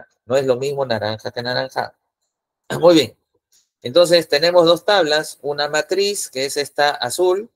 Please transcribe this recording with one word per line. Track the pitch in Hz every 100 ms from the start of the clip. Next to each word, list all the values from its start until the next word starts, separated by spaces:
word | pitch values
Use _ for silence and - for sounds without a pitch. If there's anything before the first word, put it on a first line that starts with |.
| - _ -
No | 131
es | 131
lo | 123
mismo | 139 139 131
naranja | 110 104 110 -
que | -
anaranjado. | 120 127 131 135 117 _ _ _ _ _ _ _ -
<clears throat> | 143
Muy | 160
bien. | 165 113 _ _ _ _ _ _ _
Entonces | - 165 170 175 160
tenemos | 143 170 175
dos | 165 165
tablas, | - 202 151 151 151 -
una | 143 147 147
matriz, | 151 151 185 202 202 -
que | 131 135
es | 147
esta | 139 - 147
azul, | - 123 156 180 190 226